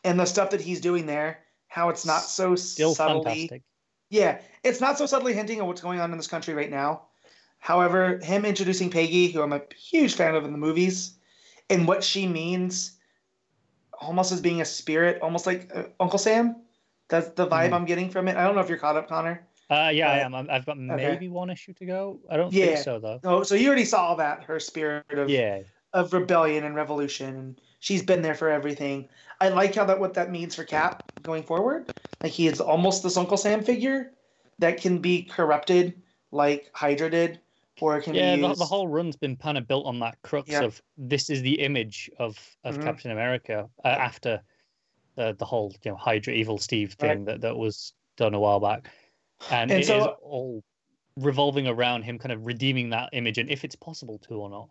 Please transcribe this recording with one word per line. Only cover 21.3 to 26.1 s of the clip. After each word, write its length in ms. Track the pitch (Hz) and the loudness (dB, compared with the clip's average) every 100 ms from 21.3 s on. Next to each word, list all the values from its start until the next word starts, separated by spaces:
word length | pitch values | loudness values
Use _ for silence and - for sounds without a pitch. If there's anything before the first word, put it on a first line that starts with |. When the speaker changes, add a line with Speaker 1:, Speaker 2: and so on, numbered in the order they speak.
| 175 180 | -6 -8
Speaker 2:
issue 240 | 175 - | -10 -14
to 120 | 180 180 | -14 -8
go. 340 | 185 196 196 - | -6 -6 -10 -4
I 80 | 160 | -2
don't 160 | 180 | 2
Speaker 1:
Yeah. 120 | 196 180 | 4 4
Speaker 2:
think 100 | 151 | 2
so, 200 | 139 117 | -2 -4
though. 200 | 110 123 | -6 -6
Speaker 1:
Oh, 200 | 180 180 | 0 2
so 120 | 196 202 | 4 4
you 120 | 269 | 6
already 180 | 269 220 | 4 4
saw 300 | 208 170 170 | 2 2 0
that, 280 | 151 147 | 0 -2
her 160 | - 156 | -6 -6
spirit 460 | - 160 151 147 - 143 | -6 -4 -4 -4 -4 -2
of, 120 | 139 | 2
Speaker 2:
Yeah. 320 | 135 110 98 98 _ _ | 2 2 -2 -10 _ _
Speaker 1:
of 200 | 185 175 | 0 2